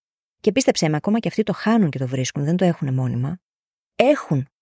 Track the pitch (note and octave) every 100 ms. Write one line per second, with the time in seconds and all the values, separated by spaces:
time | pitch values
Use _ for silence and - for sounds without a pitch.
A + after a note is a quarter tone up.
0 | _ _ _ _ G#3+ G#3 B3+ - D#3+ D3+
1 | - A3+ F3 - G#3+ F3 G#3 A#3 E3+ C3+
2 | B2+ C3 B2+ D3 C#3+ F3+ F3+ D#3+ C#3 C3
3 | B2+ A#2+ C3+ F3+ _ _ _ _ _ -
4 | A#3+ D4 - C#3+ C3 _